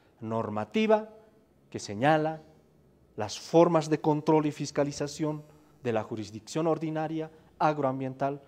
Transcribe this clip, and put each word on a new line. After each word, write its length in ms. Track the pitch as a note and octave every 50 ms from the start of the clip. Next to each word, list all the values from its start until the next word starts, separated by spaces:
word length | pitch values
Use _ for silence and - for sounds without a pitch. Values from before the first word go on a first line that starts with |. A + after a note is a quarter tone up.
| _ _ _ -
normativa 880 | A2+ A2 A2+ A2 A2 G#2+ G#2 G#2+ G#2+ - - A3 A3 G#3+ A3 G#3+ A3 G#3+ - - - _ _ _ _ _ _ _ _ _
que 100 | - A2
señala 640 | - - G2+ G2+ B2 D3 D#3+ D#3 D3+ D#3 D#3+ D#3 - - - _ _ _ _ _ _ _ _ _ _ _ _ -
las 200 | G#2 G#2 - -
formas 520 | - - - E3 E3+ F3 E3+ D#3+ D3 D3+
de 100 | D#3 D3
control 460 | - D#3 D3+ D3+ D3 - D#3 D#3 D3+
y 60 | D3+
fiscalización 920 | C#3+ - D3 C3+ - D3+ C#3+ C#3+ C#3+ - D3 C#3+ C#3+ - D#3 D3+ D3+ D3+ - - - - _ _ _ _ -
de 100 | B2 A2
la 100 | A2 G#2
jurisdicción 640 | - A#2+ A2 G#2+ F#2+ G#2+ A2 - - - D#3 D#3+ E3+
ordinaria, 640 | D#3 D3+ E3 D#3 D#3 D#3 D#3 D3+ D#3+ D#3+ D#3 D#3+ - - - _ _ -
agroambiental 840 | F3 D#3 D#3 D3+ C3+ C3 C3 C3+ C3+ C3 C3 C3 C#3 C#3 C#3+ C#3+ -